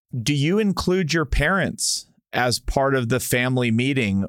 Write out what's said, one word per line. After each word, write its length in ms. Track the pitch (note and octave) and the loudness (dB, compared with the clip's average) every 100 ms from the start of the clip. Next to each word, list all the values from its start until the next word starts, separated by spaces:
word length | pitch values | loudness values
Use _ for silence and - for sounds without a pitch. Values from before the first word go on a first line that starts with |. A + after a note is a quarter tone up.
| _ B2+ | _ -6
Do 120 | A2+ | -2
you 260 | D3 C#3+ G3+ | 0 2 2
include 540 | G#3+ F3+ - F3+ E3 | 0 0 0 0 0
your 100 | E3 | -2
parents 840 | D3+ - D3 E3+ C#3+ A#2 - - - _ _ | 0 0 2 0 -2 -4 -4 -4 -8 _ _
as 260 | - B2 A#2 | -2 0 -2
part 360 | - - C3+ C3+ | -2 0 2 2
of 120 | A#2 | 0
the 140 | B2+ | 0
family 500 | - B2+ B2 B2+ B2 | 0 0 0 0 2
meeting, 540 | A2+ C3 C3+ A2 G2 | 2 2 0 0 0